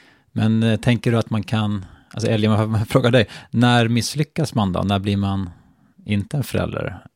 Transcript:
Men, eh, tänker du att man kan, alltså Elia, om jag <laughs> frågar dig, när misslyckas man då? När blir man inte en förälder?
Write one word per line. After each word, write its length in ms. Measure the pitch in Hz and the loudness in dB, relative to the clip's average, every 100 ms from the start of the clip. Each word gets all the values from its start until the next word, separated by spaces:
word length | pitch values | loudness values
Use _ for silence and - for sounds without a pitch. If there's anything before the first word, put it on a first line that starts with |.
| _ _ _ | _ _ _
Men, 320 | 113 110 110 | -2 2 2
eh, 160 | 113 107 | 2 0
tänker 320 | - 117 127 | 2 2 2
du 60 | 117 | 0
att 120 | - | 0
man 140 | 110 | -4
kan, 420 | 98 110 107 104 95 - _ | -2 -2 -2 -4 -8 -20 _
alltså 180 | - 110 | -6 -2
Elia, 340 | 110 107 107 | 2 2 2
om 100 | 107 107 | 2 -2
jag 120 | 110 | 0
<laughs> 20 | |
frågar 220 | 131 120 | 2 4
dig, 160 | 123 110 - - | 2 2 -4 -6
när 360 | 117 123 120 113 | 0 4 4 2
misslyckas 640 | 120 - 143 151 - 147 - | 0 -2 -4 -4 -4 -4 0
man 180 | 98 | 0
då? 80 | 90 | 0
När 180 | 95 98 | 0 0
blir 180 | 101 101 | 0 0
man 320 | 98 98 92 - _ _ _ _ - | 0 -2 -6 -12 _ _ _ _ -4
inte 320 | 101 - 147 | -4 -2 -6
en 60 | |
förälder? 600 | 120 98 85 80 - 92 - | -4 -4 -4 -4 -6 -10 -18